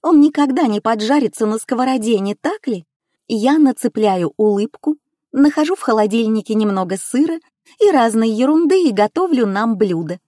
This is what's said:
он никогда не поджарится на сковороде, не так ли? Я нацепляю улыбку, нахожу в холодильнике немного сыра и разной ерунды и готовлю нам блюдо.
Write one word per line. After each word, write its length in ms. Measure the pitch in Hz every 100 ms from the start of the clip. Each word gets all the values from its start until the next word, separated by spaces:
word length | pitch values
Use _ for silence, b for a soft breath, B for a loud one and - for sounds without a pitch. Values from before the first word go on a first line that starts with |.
он 200 | 311 320
никогда 480 | 294 294 285 269 277
не 120 | 208
поджарится 640 | 220 226 214 294 233 -
на 140 | 214 220
сковороде, 600 | - 240 254 262 214 220
не 160 | 196 208
так 320 | 294 427 -
ли? 160 | 202 160 _ _ _ _
Я 320 | 226 233 311
нацепляю 720 | 285 - 240 - 214 185 170 -
улыбку, 600 | 214 202 214 - - 302 _ _ _
нахожу 420 | - 285 294 302
в 60 | 381
холодильнике 720 | - 220 214 226 220 220 202
немного 420 | 214 214 196 180 190
сыра 440 | - 247 320 330 _ _ b b
и 100 | 415
разной 400 | 311 233 220 226
ерунды 580 | 220 262 311 330 381 339
и 40 |
готовлю 540 | 202 208 - 359 269 220
нам 300 | 196 226 208
блюдо. 420 | 208 170 160 175